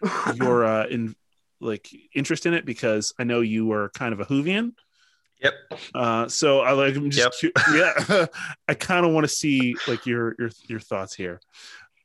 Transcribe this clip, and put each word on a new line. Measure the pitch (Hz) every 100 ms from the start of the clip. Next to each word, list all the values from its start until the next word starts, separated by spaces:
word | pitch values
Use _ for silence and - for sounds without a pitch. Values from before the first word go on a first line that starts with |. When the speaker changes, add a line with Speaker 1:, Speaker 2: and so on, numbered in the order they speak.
Speaker 1:
<laughs> | 208 - - 120
Speaker 2:
your, | 127 120
uh, | 113 110 107
in, | 120 113 107 _ _ _ _
like, | 117 104 - - _
interest | - 139 156 175
in |
it, | 170
because | - 117 120 107 104 -
I |
know | 120 120
you | 113 110 110
were | 107 101
kind | - 123
of | 101
a |
Whovian. | 98 139 156 202 233 - _ _ _ _ _ _
Speaker 1:
Yep. | 135 - - - -
Speaker 2:
Uh, | 131 120 113 117
so | - 151 135
I, | 123
like, | 135 139 139
I'm | 143
just | 139 120 -
Speaker 1:
Yep. | 160
Speaker 2:
cu-, | - - 151
yeah. | 175 147 - 196 165 - -
<laughs> | - -
I |
kinda | 151 - 180 175
wanna | 160 151
see, | - 151 135 127 117 -
like, | 117 127
your, | 120 117 -
your, | 120 - -
your | 110
thoughts | - 104 95
here. | - 90 87 _ - - - - _